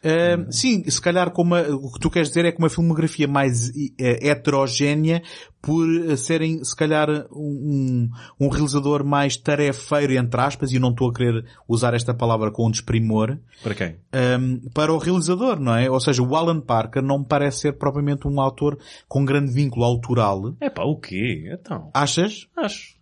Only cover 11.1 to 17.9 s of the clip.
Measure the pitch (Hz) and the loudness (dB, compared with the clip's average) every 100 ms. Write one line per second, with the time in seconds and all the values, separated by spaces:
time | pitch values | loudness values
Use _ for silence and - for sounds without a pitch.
11.1 | 120 123 113 113 - _ 117 120 120 117 | 2 0 0 -4 -20 _ 0 2 0 -2
12.1 | 120 123 113 107 107 117 110 - 113 113 | -2 0 2 0 0 0 0 0 0 2
13.1 | 110 110 143 - _ 113 104 87 80 _ | 2 0 -4 -10 _ -8 -6 -6 -8 _
14.1 | 131 123 127 127 127 123 131 151 160 160 | 0 0 2 0 -4 -6 -2 0 0 2
15.1 | 180 160 180 254 190 131 117 127 131 123 | 0 0 0 0 0 0 2 2 2 2
16.1 | 123 123 156 170 165 131 117 110 139 135 | 2 2 2 2 0 0 0 0 -2 0
17.1 | 143 139 147 143 135 151 139 143 | -2 0 0 0 0 -4 -2 -2